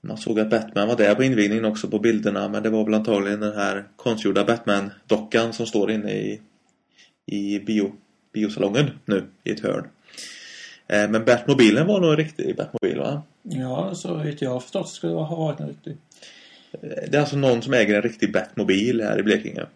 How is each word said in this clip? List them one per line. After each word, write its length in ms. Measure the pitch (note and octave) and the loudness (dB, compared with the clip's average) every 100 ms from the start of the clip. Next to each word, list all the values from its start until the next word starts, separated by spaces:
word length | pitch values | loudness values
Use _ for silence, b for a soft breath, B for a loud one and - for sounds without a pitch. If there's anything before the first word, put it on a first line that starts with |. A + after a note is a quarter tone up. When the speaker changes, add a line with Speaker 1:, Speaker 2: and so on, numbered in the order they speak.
Speaker 1:
Man 180 | - A2 | -12 -10
såg 220 | - A2 | -2 0
att 100 | A2 | 2
Batman 380 | A2+ A2 - G#2 | 0 0 -2 0
var 80 | A#2+ | 4
där 180 | G#2 | 4
på 80 | G#2+ | 4
invigningen 400 | C3 A#2+ G#2 A2 | 4 4 2 2
också 240 | A2+ G#2+ - | 0 -2 -2
på 100 | G#2+ | 0
bilderna, 500 | A2+ G#2+ A2 G2+ G2+ | 2 2 0 -2 -2
men 140 | G#2 | -2
det 80 | G#2+ | 0
var 140 | G#2+ | 0
väl 100 | G#2+ | 2
antagligen 460 | G#2+ A2 G#2 G2 G#2 | 2 2 0 2 -2
den 160 | G#2+ G#2 | -2 -2
här 280 | G2+ G2 G2+ _ | -2 -2 -8 _
konstgjorda 480 | - A2 G2+ G2 | -4 0 0 2
Batman-dockan 1080 | G#2 A#2 - G2+ G2+ - _ G#2+ G#2+ A#2 A#2 | 2 0 2 0 -2 -12 _ -2 2 0 0
som 140 | A2+ A#2 | -2 -2
står 240 | A2 G2+ | 0 0
inne 220 | A2 G#2 | 0 -2
i, 280 | G#2 G#2 G#2+ - _ _ _ _ b b b - | -4 -4 -8 -12 _ _ _ _ b b b -8
i 320 | G2+ G2+ G2+ | -6 -4 -4
bio-, 340 | G2 G#2+ G2 - _ _ _ | 0 0 0 -4 _ _ _
biosalongen 580 | A2 G#2+ - G2 G#2+ D3 - | -4 -4 0 0 2 0 -2
nu, 200 | - G2 F#2 _ | -2 -2 -2 _
i 60 | - | -8
ett 100 | G#2 | -4
hörn. 280 | G#2+ - - _ B B B B B B B B _ | -4 -4 -6 _ B B B B B B B B _
Eh, 240 | G#2 G#2 | 0 2
men 140 | A2 | 2
Batmobilen 600 | A2+ A#2+ - C3+ A2+ G#2+ E3+ | 4 2 4 6 8 6 2
var 140 | G#3 | 2
nog 100 | E3+ | 4
en 60 | D3+ | 2
riktig 400 | D#3 - C#3 - | 0 -4 -4 -4
Batmobil, 420 | - - F#2 D2 | -6 -2 -2 -2
va? 240 | - D3 D3+ _ | -4 -4 -8 _
Speaker 2:
Ja, 520 | A3+ C#3 B2+ B2+ F#3+ | -10 -6 -4 -4 -4
så 200 | F3+ F#3 | -6 -6
vitt 280 | E3 D3+ D3 | -4 -4 -4
jag 80 | C3+ | -4
har 100 | B2 | -4
förstått 280 | - G3 E3+ | -6 -8 -8
skulle 220 | - E3+ | -8 -4
det 60 | E3 | -4
ha 140 | D#3 E3 | -4 -4
varit 240 | D#3 D3+ | -4 -4
en 80 | D3 | -8
riktig. 280 | - - - _ B B B B B B | -12 -14 -16 _ B B B B B B
Speaker 1:
Eh, 80 | - - - - | -16 -12 -10 -2
det 40 | C#3+ | 0
är 40 | |
alltså 160 | C#3+ C#3+ | 0 2
någon 260 | C3+ A#2 | 2 2
som 120 | A#2 | 2
äger 200 | C3 G#2 | 2 4
en 80 | G#2 | 2
riktig 300 | A#2 - G#2 | 0 -2 0
Batmobil 680 | G2 - - G2 F#2+ A2+ A#2 | 0 -4 -4 2 2 2 0
här 160 | G#2+ G#2 | 0 0
i 40 | |
Blekinge. 440 | G2+ G2 - - G1+ | 2 2 0 -10 -12